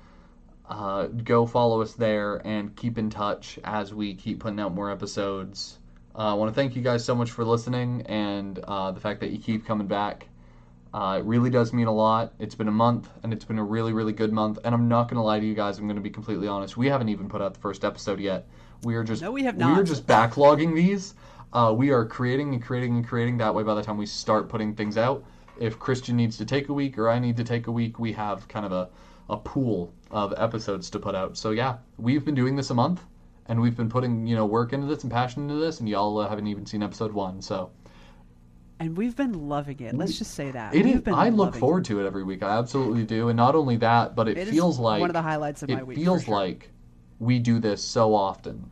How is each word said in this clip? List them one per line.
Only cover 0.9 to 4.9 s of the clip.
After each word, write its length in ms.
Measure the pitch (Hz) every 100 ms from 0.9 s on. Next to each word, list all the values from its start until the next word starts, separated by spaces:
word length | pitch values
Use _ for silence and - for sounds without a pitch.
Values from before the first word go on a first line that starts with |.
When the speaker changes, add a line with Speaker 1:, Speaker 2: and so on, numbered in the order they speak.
| 98 -
Speaker 1:
go 380 | 120 117 117 117
follow 360 | 123 117 113
us 120 | 110
there 520 | - 110 104 104 101 101
and 300 | 107 101 -
keep 220 | 120 117
in 120 | 107
touch 480 | 104 104 - - -
as 300 | - 107 98
we 220 | 107 104 92
keep 260 | 113 -
putting 180 | 113 104
out 140 | 101
more 180 | 90 101